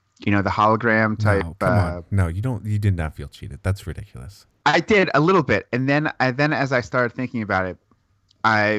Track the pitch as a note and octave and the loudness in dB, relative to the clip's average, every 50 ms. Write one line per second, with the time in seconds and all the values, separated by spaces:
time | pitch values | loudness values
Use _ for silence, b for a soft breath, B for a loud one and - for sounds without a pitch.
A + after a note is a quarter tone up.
0 | _ _ _ - - G#2+ G2+ G2+ F#2+ F#2+ F2+ - G#2+ G#2+ A2 A2 A#2 A#2 A2 A2 | _ _ _ -8 -2 0 0 2 2 0 0 2 2 2 2 2 2 2 2 2
1 | A2 A2 A2 G#2 G#2+ G#2+ G2+ G2 F#2 E2+ D2+ - G2+ F#2 F2+ G#2 F#2 E2+ E2+ F2+ | 2 0 0 0 0 0 2 0 0 -4 -6 -4 -2 0 2 2 0 0 -4 -8
2 | F2 - G#2+ G2 F2+ E2 E2+ F#2 G#2+ B2+ B2+ - - A2 G#2 G#2 G2+ G#2 F#2 E2+ | -8 -4 0 0 0 0 -2 -4 -4 -4 -4 -6 -6 -4 -4 0 0 0 0 0
3 | D#2+ D2+ - - C#2+ - - - - - - - - F#2+ F#2+ - - - D2+ - | -2 -8 -8 -10 -16 -16 -14 -16 -16 -16 -14 -8 -4 -4 -4 -4 -6 -12 -12 -12
4 | - - - - B1+ - - - - _ _ _ - D3 D3 F3+ F3 - A3 G3+ | -14 -18 -18 -18 -18 -18 -20 -20 -20 _ _ _ 0 2 2 2 2 2 4 4
5 | F#3 - - C#3+ D3+ E3+ F#3+ F#3 C#3+ C3 A2+ G2 - - - B2 C3 C3+ C#3+ D3 | 4 4 2 2 4 4 4 2 2 2 0 0 -2 -2 -4 -4 0 0 0 0
6 | D3+ D3+ - - B2+ B2+ B2 C3 D3 D3+ D#3 B2+ C#3 C3 C3+ B2 A#2+ - - B2+ | 0 -2 -2 -2 -2 -2 0 0 0 0 0 -2 -2 0 0 -2 -2 0 -2 -2
7 | B2 A#2+ - - B2+ A#2+ - A#2+ G#2+ F#2+ G2+ F#2 F#2 F#2 F2 - _ _ _ _ | -2 -2 -2 -6 -8 -6 -4 -6 -4 0 0 0 0 -2 -6 -12 _ _ _ _
8 | _ _ _ _ _ _ _ _ - A2 A2 G#2+ G#2 G#2 G#2+ | _ _ _ _ _ _ _ _ 0 2 2 4 4 2 2